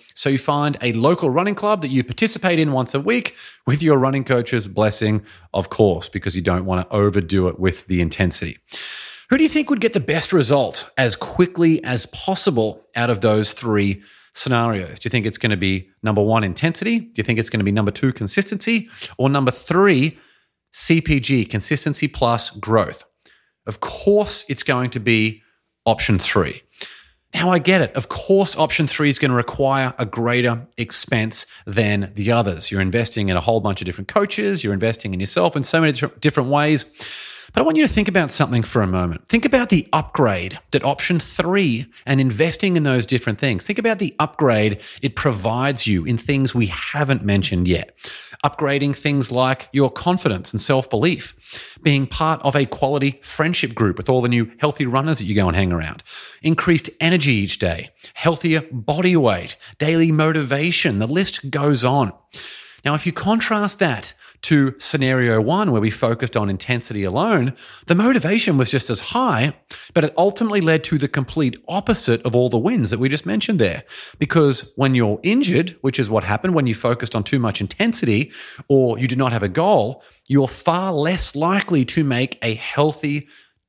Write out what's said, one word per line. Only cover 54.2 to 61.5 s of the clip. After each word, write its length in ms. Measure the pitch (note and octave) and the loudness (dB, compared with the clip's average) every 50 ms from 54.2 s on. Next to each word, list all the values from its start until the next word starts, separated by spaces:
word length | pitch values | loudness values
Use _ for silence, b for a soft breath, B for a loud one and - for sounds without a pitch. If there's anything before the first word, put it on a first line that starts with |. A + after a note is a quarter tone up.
the 60 | A#2+ | 2
new 240 | A#2+ A#2+ A#2+ A2 A2+ - | 2 2 2 0 -2 -4
healthy 280 | - - D3 - - C#3 | -2 -2 -2 0 0 -4
runners 340 | A#2+ B2 C3+ C#3+ D#3+ D3+ - | -2 0 0 0 0 -2 -2
that 40 | G2 | -2
you 100 | G2 G2+ | 0 2
go 140 | G2+ F#2 | 2 2
and 80 | F2+ E2+ | 2 2
hang 160 | G2 G2 F2+ | 2 2 0
around, 320 | F2 E2 D#2+ D2+ - - - B B B B B B B | 0 -2 -4 -6 -10 -12 -16 B B B B B B B
increased 480 | B D#3+ E3 - - F3+ E3 D3 - - - - | B 0 0 2 2 2 2 2 0 -4 -6 -2
energy 320 | D#3+ E3+ F#3 E3+ C#3 C#3+ | 0 2 2 2 2 2
each 260 | A#2+ G#2 G2 F#2 - | 0 0 0 -2 -4
day, 320 | - G#2+ E2+ D#2+ E2 - - B B B B B | -2 -2 -2 -2 -4 -8 -16 B B B B B
healthier 480 | - - E3+ D#3+ - - E3 D#3+ D#3 D#3+ - | -2 0 0 0 0 0 0 0 0 -2 -4
body 460 | B2+ A#2 G#2 - D3 E3+ F#3 F#3 F3+ | -10 -8 -4 -2 -2 2 2 4 4
weight, 400 | D#3+ C3 A2 F#2+ F2 - - - B B B B | 4 4 4 2 0 -4 -10 -14 B B B B
daily 340 | B D3 D#3 E3 E3 E3 E3 | B -2 0 2 4 4 4
motivation. 880 | D#3 D#3 D#3 D#3+ D#3 D#3 C#3+ A#2+ C#3 C#3+ D#3+ F3 F3 - - D3 G2+ G2 | 4 4 2 2 2 0 0 -2 -2 0 0 0 0 0 0 0 0 0
The 80 | A2 | 0
list 420 | A#2+ D3+ F#3 F#3+ - - - - | 0 0 0 0 -2 -4 -8 -8
goes 360 | C3 | -6